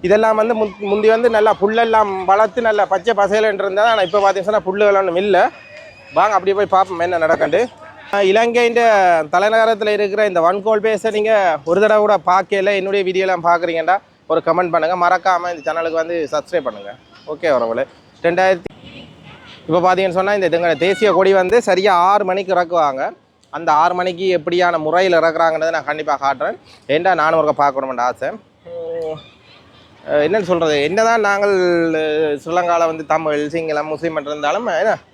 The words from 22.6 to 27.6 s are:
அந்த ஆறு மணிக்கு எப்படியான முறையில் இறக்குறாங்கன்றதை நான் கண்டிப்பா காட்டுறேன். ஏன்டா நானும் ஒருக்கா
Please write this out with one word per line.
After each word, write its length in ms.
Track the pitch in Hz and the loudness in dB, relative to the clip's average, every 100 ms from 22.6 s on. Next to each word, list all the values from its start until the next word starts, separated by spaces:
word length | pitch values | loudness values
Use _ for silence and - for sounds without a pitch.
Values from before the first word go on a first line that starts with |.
| 175 175 147 131 165 - _ _ _ 151 | 0 0 0 -2 -8 -10 _ _ _ -6
அந்த 140 | 165 | 0
ஆறு 220 | 151 170 180 | 2 2 0
மணிக்கு 260 | 180 175 190 175 | -4 -4 -2 -2
எப்படியான 420 | 156 175 180 165 | -2 0 0 0
முறையில் 380 | 156 170 190 170 | 0 0 2 2
இறக்குறாங்கன்றதை 520 | 165 160 165 156 160 | 2 2 0 0 -2
நான் 160 | 165 143 | -4 -4
கண்டிப்பா 240 | 151 151 139 | -6 -4 -2
காட்டுறேன். 340 | 139 135 156 247 - - - | -2 -2 -6 -8 -16 -20 -4
ஏன்டா 200 | 147 180 175 | 0 2 2
நானும் 180 | 151 165 | 2 2
ஒருக்கா 160 | 151 143 | 0 2